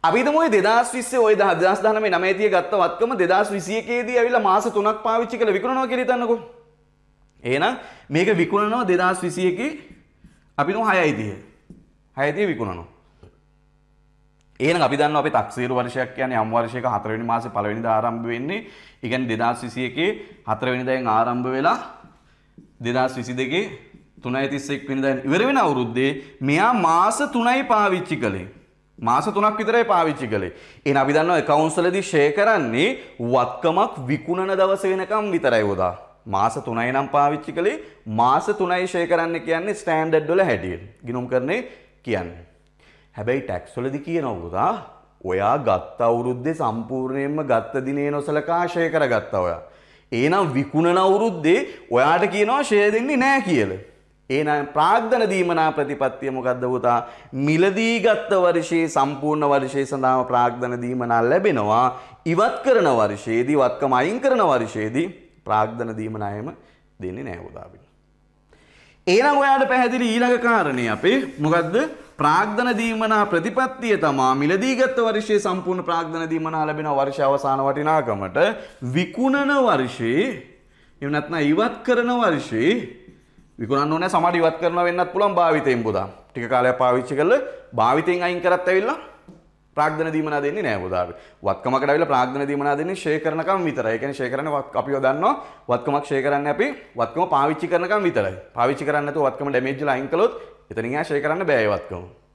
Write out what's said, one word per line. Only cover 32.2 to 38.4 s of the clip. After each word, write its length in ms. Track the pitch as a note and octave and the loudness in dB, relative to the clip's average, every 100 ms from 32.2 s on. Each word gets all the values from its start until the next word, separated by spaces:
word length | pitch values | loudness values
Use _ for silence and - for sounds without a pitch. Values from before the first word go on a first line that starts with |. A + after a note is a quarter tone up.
| C#3+ - | 2 4
කරන්නේ 500 | G#3+ G#3 B2 A#2 G3 C4 - - | 2 2 0 0 0 -2 -12 -8
වත්කමක් 760 | A#2+ B2+ B2 - E3 F3 A3 - | 0 2 0 0 0 2 0 -2
විකුණන 500 | B2+ A#2 - F3+ F#3+ | -4 -4 -2 -4 -2
දවස 300 | F#3+ F#3+ G3 | 2 2 2
වෙනකම් 480 | G3 F#3+ F#3 G#3+ G#3 | 0 -2 -2 -2 -2
විතරයි 340 | E3+ C3 A#2 | 0 2 2
පුතා. 280 | G#2 F#2 F#2 F2+ - _ | 2 0 -2 -4 -16 _
මාස 320 | A2+ G2 A2+ C#3+ | -4 0 0 0
තුනයි 320 | B2+ A#2 A#2+ | -6 -4 0
නම් 180 | C3 C#3 | -2 0
පාවිච්චි 420 | D3 C#3+ D#3 D#3 | 2 2 0 -6
කළේ. 300 | D#3+ F#3+ D4+ - - G#2+ | -2 -2 -2 -12 -18 -6
මාස 400 | G#2+ A#2+ D3 | 0 4 2